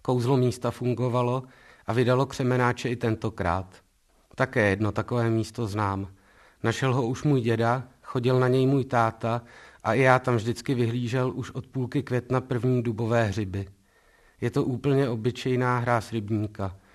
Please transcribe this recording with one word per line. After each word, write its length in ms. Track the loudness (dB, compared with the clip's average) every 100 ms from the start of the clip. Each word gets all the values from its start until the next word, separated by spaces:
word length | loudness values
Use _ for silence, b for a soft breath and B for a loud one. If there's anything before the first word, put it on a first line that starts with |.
Kouzlo 360 | 0 0 2 4
místa 340 | 2 0 -4
fungovalo 720 | -2 -4 0 0 0 0 -2 -6 B B B -2
a 60 |
vydalo 320 | 0 4 2
křemenáče 640 | 0 0 0 2 2 0 -4
i 60 |
tentokrát. 800 | -2 -2 -2 -4 -2 -2 -2 -4 -18 _ _ _ _ _
Také 340 | -4 -2 2 2
jedno 220 | 4 0
takové 380 | -2 -2 0 0
místo 380 | 0 -2 -6 -4
znám. 400 | -2 -2 -2 -8 b b b b b
Našel 300 | -2 0 0
ho 140 | 0 0
už 160 | -2
můj 180 | 0 2
děda, 420 | 2 2 2 0 -4 _
chodil 380 | -6 -2 2 2
na 80 | 4
něj 180 | 4
můj 200 | 4 2
táta 560 | 2 2 2 0 -4 -4 B B B B
a 100 | 0
i 80 | 4
já 180 | 6 4
tam 160 | 4
vždycky 380 | 0 0 -4 -4
vyhlížel 580 | 0 0 -2 -2 -2 -2
už 160 | -4 -8
od 160 | -10 -8
půlky 360 | -6 -4 -4
května 380 | -2 -4 0 -4
první 420 | -2 -2 2 0
dubové 400 | 0 -4 0 2
hřiby. 440 | 2 -2 -4 -6 -8 _ b b b b b b
Je 100 | -4
to 120 | -2
úplně 460 | -2 -2 0 2 0
obyčejná 680 | 0 -4 -2 -2 0 2 0
hráz 320 | 2 0 0
rybníka, 640 | -6 -2 -2 -2 -6 -8 -8 b